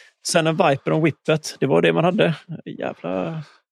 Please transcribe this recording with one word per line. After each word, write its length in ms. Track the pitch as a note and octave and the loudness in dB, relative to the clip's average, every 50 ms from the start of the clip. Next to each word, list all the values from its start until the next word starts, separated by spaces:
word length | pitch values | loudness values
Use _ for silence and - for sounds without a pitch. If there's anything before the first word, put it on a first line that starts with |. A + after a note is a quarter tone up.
| - _ _ _ - - | -20 _ _ _ -6 -2
Sen 180 | - E3+ D#3+ | 0 2 2
en 100 | D#3+ D#3+ | 2 2
Viper 340 | D#3 F#3 D#3 C#3 B2+ - D#3 | 2 2 2 2 0 0 -2
och 80 | D#3 D#3 | 0 0
en 60 | D#3 | 0
Whippet. 520 | D#3+ - - _ - D#3 D3+ - - - - | 0 -2 -2 _ -2 -2 -2 -2 -6 -8 -4
Det 60 | - | -2
var 160 | C3+ D3+ E3+ E3+ | 0 2 2 4
det 100 | E3 E3 | 2 2
man 120 | D#3+ D#3+ | 2 2
hade. 300 | F#3 F3+ G#3+ E3+ F3 D3+ - - - D#3+ - - - - - | 0 2 2 2 0 0 -2 -8 -14 -16 -14 -14 -14 -12 -10
Jävla, 640 | - - - - - F3+ F#2 F#2+ F3 E3 E3 D#3+ D3 - - _ _ _ | -8 -8 -8 -8 -8 -8 -6 -6 -6 -6 -8 -10 -12 -14 -18 _ _ _